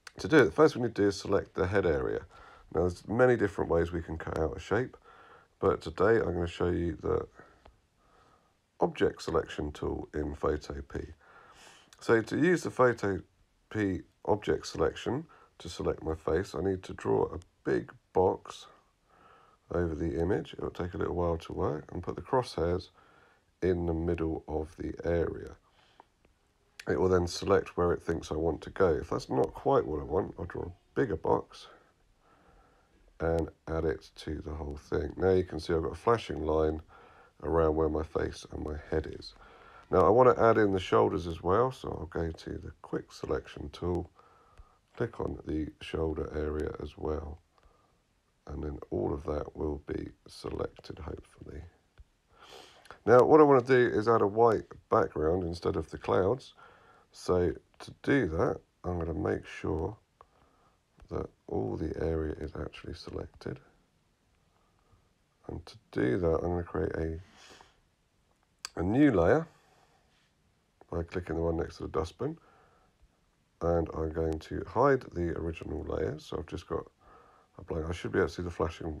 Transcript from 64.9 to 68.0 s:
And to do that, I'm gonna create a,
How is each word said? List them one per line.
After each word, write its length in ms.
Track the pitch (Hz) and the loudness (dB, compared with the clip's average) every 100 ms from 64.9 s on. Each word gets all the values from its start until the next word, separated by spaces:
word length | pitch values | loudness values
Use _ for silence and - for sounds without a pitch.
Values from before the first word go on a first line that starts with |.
| _ _ _ _ _ - | _ _ _ _ _ -12
And 180 | 80 | -12
to 120 | - - _ | -12 -20 _
do 260 | 98 120 110 | -2 0 2
that, 200 | 85 80 | 2 2
I'm 80 | 87 | 0
gonna 140 | 87 | -4
create 320 | 87 85 85 82 | -4 -4 -4 -2
a, 240 | 80 82 - - - - - _ _ _ | -4 -6 -12 -20 -20 -20 -20 _ _ _